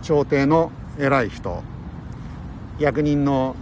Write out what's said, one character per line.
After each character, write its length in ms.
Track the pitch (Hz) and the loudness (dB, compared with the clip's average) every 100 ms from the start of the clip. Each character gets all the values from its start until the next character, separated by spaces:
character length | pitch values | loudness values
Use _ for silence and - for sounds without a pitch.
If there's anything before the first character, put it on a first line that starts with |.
朝 220 | - 147 | 2 2
廷 220 | 131 139 139 | 4 2 6
の 240 | 165 165 - - - | 4 4 -2 -12 -2
偉 280 | 139 135 | 2 2
い 40 | 110 | 2
人、 340 | - 95 87 - - - - - - - - - - - - | -4 -6 -6 -8 -12 -12 -12 -12 -12 -12 -12 -12 -12 -12 0
役 240 | 147 151 | 0 2
人 220 | 147 147 | 2 4
の 320 | 139 135 131 - | 4 2 0 -4